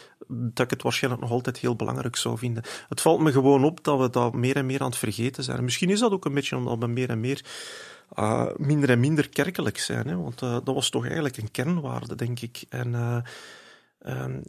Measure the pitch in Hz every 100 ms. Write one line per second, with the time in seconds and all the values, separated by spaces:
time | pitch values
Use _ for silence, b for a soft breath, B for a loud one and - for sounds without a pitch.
0 | B B - 123 120 - 123 131 123 -
1 | 135 123 123 120 127 120 123 117 113 127
2 | 123 - - 117 123 113 B B B -
3 | 160 160 156 131 131 139 143 - - 139
4 | 127 123 120 113 123 139 131 135 131 120
5 | 113 101 120 139 127 123 123 - 180 208
6 | 240 190 151 139 135 131 123 117 120 120
7 | 127 113 120 139 B B B B B B
8 | B - 107 120 117 - 139 151 135 120
9 | 135 156 139 - 143 180 131 - - 120
10 | 117 175 147 120 127 120 120 135 - 127
11 | 120 160 147 - 107 - 131 175 135 123
12 | 117 - 120 120 117 - - 127 123 120
13 | 120 120 120 B B B B B B _
14 | - 131 131 131